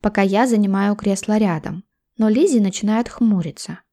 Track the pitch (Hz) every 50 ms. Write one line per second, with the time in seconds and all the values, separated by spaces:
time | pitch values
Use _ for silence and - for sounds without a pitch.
0 | - 208 208 202 196 196 190 208 247 254 233 208 208 196 196 196 196 202 208 208
1 | - 202 196 190 - - 214 214 220 196 165 156 - - - 180 - _ _ _
2 | _ _ _ - 220 214 214 254 330 403 277 233 202 190 185 - - 208 214 226
3 | 240 - - - 240 226 208 180 156 156 - - - - 170 - _ _